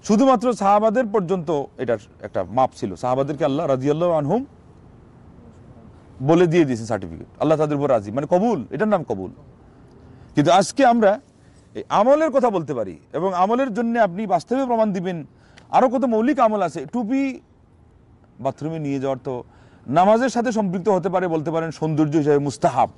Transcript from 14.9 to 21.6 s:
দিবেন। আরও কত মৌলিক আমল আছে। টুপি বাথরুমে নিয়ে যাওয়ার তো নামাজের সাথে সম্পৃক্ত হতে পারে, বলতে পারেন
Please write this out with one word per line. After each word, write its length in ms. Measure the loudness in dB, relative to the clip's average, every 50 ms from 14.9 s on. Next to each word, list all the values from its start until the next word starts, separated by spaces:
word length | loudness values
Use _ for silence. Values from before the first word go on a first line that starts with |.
| 0
দিবেন। 340 | -4 -4 -6 -6 -6 -10 -12 _ _ _ _ _ -20 -16 _
আরও 180 | 2 2 2 2
কত 160 | 0 0 -2
মৌলিক 340 | 0 0 0 2 0 2 2
আমল 240 | 2 0 2 0 -2
আছে। 240 | -2 -4 -6 -12
টুপি 540 | -8 -6 -6 -4 -2 -2 -2 -2 -4 -6 -10 _ _ _ _ _ _ _ _ _ _ _ _ _ _ _ _ _ _ _ _
বাথরুমে 380 | -6 -6 -6 -4 -8 -8 -6 -6
নিয়ে 220 | -6 -4 -4 -4
যাওয়ার 180 | -2 -4 -6 -6 -6
তো 200 | -8 -8 -8 -10 -14 _ _ -20 -20 _ _ -10 -2
নামাজের 400 | 2 2 4 4 4 4 2 0
সাথে 240 | 0 0 -2 -2 -2
সম্পৃক্ত 360 | -2 -2 -2 -4 -2 0 0
হতে 200 | 0 2 0 0
পারে, 200 | -2 -2 -2 0
বলতে 220 | -2 -2 -2 -2
পারেন 200 | -4 -4